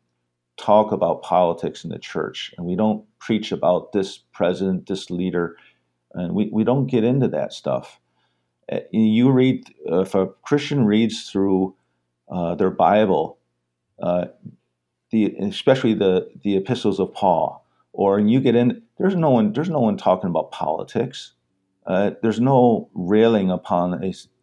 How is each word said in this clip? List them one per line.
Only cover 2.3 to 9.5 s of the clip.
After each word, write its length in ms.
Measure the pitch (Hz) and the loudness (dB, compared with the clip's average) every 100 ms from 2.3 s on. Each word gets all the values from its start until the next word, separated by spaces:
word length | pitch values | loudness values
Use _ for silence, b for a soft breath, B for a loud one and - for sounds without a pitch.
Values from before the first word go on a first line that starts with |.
| - - - | -8 -16 -10
and 100 | 87 | -6
we 100 | 90 | 0
don't 280 | 107 107 - _ | 0 -2 -8 _
preach 340 | - 110 - | -4 -4 -2
about 400 | 92 - 90 - | -2 0 0 0
this 260 | 104 95 - _ | -4 -4 -8 _
president, 540 | - 90 90 95 92 - | -4 -2 0 -2 -4 -4
this 240 | 95 - | -8 -6
leader, 460 | 90 92 87 85 b b b b _ _ | -6 -4 -2 -4 b b b b _ _
and 220 | - 87 | -10 -6
we, 140 | 95 107 | -4 -2
we 120 | 107 | -2
don't 220 | 110 139 131 | 0 0 0
get 180 | 120 | 0
into 240 | 113 135 110 | 2 2 0
that 240 | 78 57 | -2 -6
stuff. 480 | - - 64 - - _ _ _ _ _ _ - | -8 -6 -6 -8 -20 _ _ _ _ _ _ -8
Uh, 100 | - - | -8 -4
you 400 | 110 110 110 127 | 0 2 4 4
read, 360 | 127 131 | 4 2